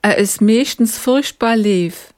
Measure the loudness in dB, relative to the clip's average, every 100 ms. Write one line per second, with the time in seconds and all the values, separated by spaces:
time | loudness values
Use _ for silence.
0 | 2 2 0 2 2 2 0 -2 -2 -2
1 | 0 0 -2 -4 -2 0 2 0 -2 -8
2 | -20